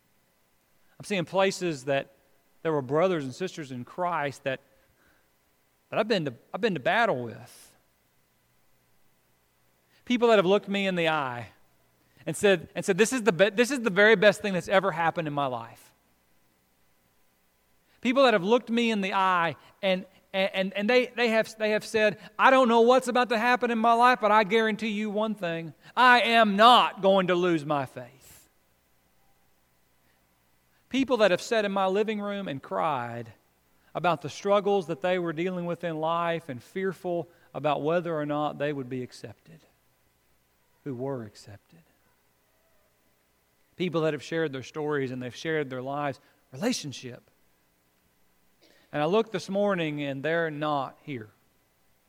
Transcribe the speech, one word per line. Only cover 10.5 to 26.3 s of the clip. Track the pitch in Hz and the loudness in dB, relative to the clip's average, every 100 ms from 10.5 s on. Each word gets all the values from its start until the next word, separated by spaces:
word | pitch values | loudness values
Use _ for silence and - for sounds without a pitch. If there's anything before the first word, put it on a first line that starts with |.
| 202 202 | 2 2
me | 196 196 | -4 -2
in | 180 | 0
the | 160 | 0
eye | 156 135 120 113 _ _ _ _ _ _ _ | 0 -2 -6 -12 _ _ _ _ _ _ _
and | - 156 | -10 0
said, | 202 185 - | 2 2 0
and | - | -8
said, | - 180 | -2 0
"This | 214 | 0
is | 254 | 0
the | 214 | 0
be-, | 165 196 | 2 2
this | 202 233 | 2 0
is | 277 | 0
the | 226 | -2
very | 180 208 220 | 4 6 8
best | 208 190 | 6 4
thing | 208 | -2
that's | 190 - | -4 0
ever | 190 190 | 0 2
happened | 160 165 165 156 | 0 -2 -2 -4
in | |
my | 147 139 | -4 -4
life." | 123 113 117 - _ _ _ _ _ _ _ _ _ _ _ _ _ _ _ _ _ _ _ _ _ | -4 -10 -20 -20 _ _ _ _ _ _ _ _ _ _ _ _ _ _ _ _ _ _ _ _ _
People | 233 254 | -2 4
that | 262 | 4
have | 214 | 4
looked | 180 240 240 | 2 0 0
me | 233 233 | -2 0
in | 220 | 0
the | 190 | -2
eye | 196 190 180 165 - - - | 0 2 2 0 -4 -14 -6
and, | 196 185 190 _ _ | -2 -2 -4 _ _
and, | 190 196 190 190 | -4 -2 -2 -4
and | 196 208 | -4 2
they, | 247 247 214 | 2 2 -2
they | 240 | 0
have, | 220 220 - | 0 -2 -2
they | 214 | -2
have | 214 | -2
said, | 208 220 214 208 - - | -2 0 0 0 -10 2
"I | 220 | 6
don't | 269 254 | 6 6
know | 233 | 6
what's | 233 254 247 | 6 4 4
about | 247 247 | 0 0
to | 233 | 0
happen | 240 247 247 | 0 0 0
in | 233 | 0
my | 233 | 2
life, | 233 247 247 | 6 4 4
but | 214 | 4
I | 214 | 4
guarantee | 202 226 220 214 226 | 4 2 2 -2 -4
you | 208 214 | -4 -4
one | 202 220 | -2 -4
thing. | 208 175 165 165 - - - | -4 -6 -6 -8 -14 -8 4
I | 247 247 | 6 6
am | 214 | 6